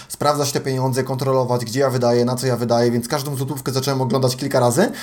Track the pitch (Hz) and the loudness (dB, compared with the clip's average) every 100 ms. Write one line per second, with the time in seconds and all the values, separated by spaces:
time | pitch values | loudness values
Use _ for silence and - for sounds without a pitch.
0 | - - 143 147 135 143 135 131 131 127 | -12 -2 0 0 0 -2 -2 -2 0 0
1 | 131 131 135 131 120 123 113 123 135 123 | -2 -2 0 2 2 -2 -2 0 0 2
2 | 120 120 120 123 131 117 117 117 120 120 | 2 4 2 0 -2 0 2 2 2 0
3 | 120 151 143 135 135 143 - 131 131 131 | -2 -4 -4 -4 -6 -6 -4 -2 -2 0
4 | 127 135 127 - 139 - 120 120 220 - | 0 2 2 0 -2 2 2 4 0 -2